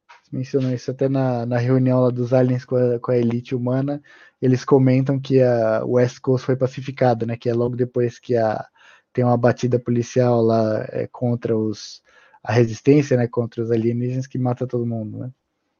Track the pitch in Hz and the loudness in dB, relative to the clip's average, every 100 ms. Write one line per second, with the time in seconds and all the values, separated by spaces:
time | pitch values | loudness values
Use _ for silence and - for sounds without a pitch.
0 | _ - - 131 131 139 131 123 - 131 | _ -20 -12 -10 -4 -2 -2 -4 -6 -4
1 | 135 135 131 123 117 120 120 131 127 127 | -2 0 0 -2 -2 -2 2 2 4 4
2 | 127 123 120 131 127 127 - 127 123 120 | 2 0 0 2 2 0 -2 0 0 0
3 | - 123 117 120 123 127 123 131 139 147 | 0 0 2 -2 -4 -4 -2 -2 -2 -6
4 | _ - - - 131 127 - 139 131 127 | _ -20 -20 -4 0 2 2 4 4 4
5 | 135 135 135 131 123 120 110 110 127 123 | 2 -2 2 4 4 2 2 0 0 0
6 | 123 - - 127 - 131 131 - 131 135 | 0 -2 -2 -2 0 -2 -2 -4 -8 0
7 | 127 113 113 117 120 117 120 123 123 123 | 2 2 -4 -6 -4 -2 -2 -2 -4 -2
8 | 120 - - 120 110 107 - _ - - | -2 -4 -2 0 0 -2 -8 _ -20 -20
9 | _ - 123 120 120 113 123 123 123 120 | _ 0 2 4 2 2 0 -2 0 -2
10 | 117 127 123 120 113 113 110 110 - - | -2 0 2 4 2 2 0 -2 -6 -8
11 | 117 - 123 120 117 110 110 104 - - | -8 -6 -4 -2 -2 -2 -2 -6 -12 -20
12 | _ _ _ _ - 113 117 110 - 147 | _ _ _ _ -2 2 2 0 4 4
13 | 139 127 117 - 117 - 113 117 113 120 | 4 0 0 -2 -6 -4 -2 0 0 -2
14 | 123 127 131 131 127 123 127 123 117 113 | -4 -6 -6 -4 -2 -2 -4 -4 -4 -6
15 | 107 107 120 - _ _ _ | -8 -10 -12 -14 _ _ _